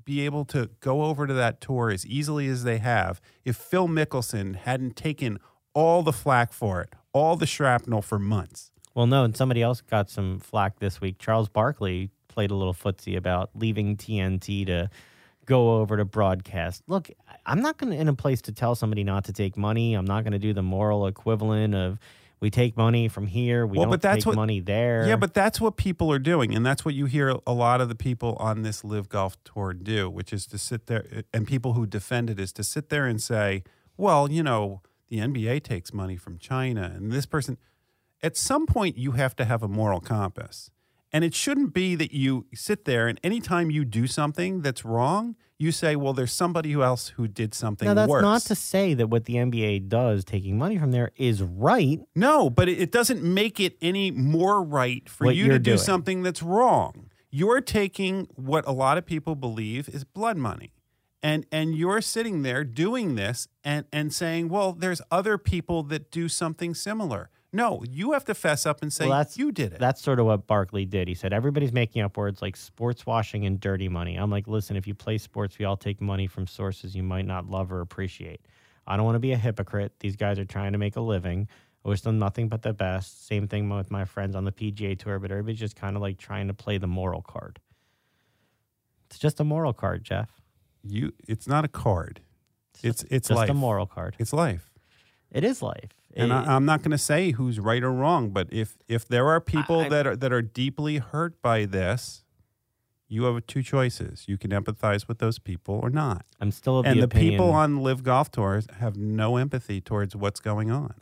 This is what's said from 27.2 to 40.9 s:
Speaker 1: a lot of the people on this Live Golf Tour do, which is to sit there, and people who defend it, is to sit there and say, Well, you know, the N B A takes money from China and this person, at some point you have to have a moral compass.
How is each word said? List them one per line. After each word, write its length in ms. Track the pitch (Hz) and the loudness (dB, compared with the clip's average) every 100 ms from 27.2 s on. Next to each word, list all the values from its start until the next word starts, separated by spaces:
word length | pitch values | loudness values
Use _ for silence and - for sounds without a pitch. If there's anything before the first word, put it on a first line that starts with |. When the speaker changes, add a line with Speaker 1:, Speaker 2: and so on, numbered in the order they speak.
| 135 127 - | 0 0 -2
Speaker 1:
a 60 | |
lot 260 | 120 120 127 | 2 4 4
of 80 | 120 | 0
the 60 | |
people 420 | 113 131 120 120 - | -2 -4 -2 -4 -2
on 220 | 110 110 | -2 -2
this 200 | 110 104 | -4 -6
Live 240 | 104 107 98 | -6 -6 -4
Golf 340 | 104 95 - | -2 -2 -6
Tour 280 | - 107 95 | -12 -6 -6
do, 380 | 90 90 110 92 | -6 -2 -2 -2
which 220 | 92 92 | -6 -8
is 120 | 101 - | -8 -8
to 100 | 101 | -10
sit 280 | - 117 - | -8 -8 -4
there, 360 | 117 - 110 - | -6 -6 -12 -6
and 140 | 113 107 | -4 -2
people 260 | 135 123 | -2 0
who 120 | 120 107 | 0 0
defend 420 | 104 - 120 117 | -4 -4 -2 -2
it, 100 | 98 | -4
is 120 | 95 | -6
to 100 | - | -6
sit 240 | 104 156 147 | -6 -6 -4
there 160 | 147 131 | -2 0
and 160 | 110 | -2
say, 400 | - 113 101 98 - _ _ - | -2 0 0 -2 -8 _ _ 0
Well, 340 | 196 151 143 | 4 4 4
you 120 | 160 | 2
know, 400 | 151 113 101 98 _ _ - | 2 0 -2 -6 _ _ -6
the 120 | 110 | -4
N 120 | 120 | -2
B 140 | 131 110 | -2 -2
A 120 | 143 | -2
takes 320 | - 90 - | -4 -6 -6
money 240 | 101 95 90 | -6 -6 -8
from 220 | - 85 | -12 -14
China 540 | - 131 131 110 90 | -6 -4 -2 -2 -4
and 180 | 90 104 | -6 -4
this 140 | 131 139 | -4 -2
person, 320 | 156 - - _ _ _ _ _ _ | -4 -4 -8 _ _ _ _ _ _
at 140 | 165 - | -4 -2
some 300 | - 285 311 | 0 0 2
point 300 | 233 190 110 | 2 0 -2
you 140 | 135 | -2
have 240 | 123 131 - | 0 0 0
to 80 | |
have 180 | 107 117 | 0 0
a 60 | 107 | -2
moral 320 | 107 107 90 | 0 0 0
compass. 720 | - 110 98 - - - - _ _ | -2 -2 -2 -6 -14 -16 -20 _ _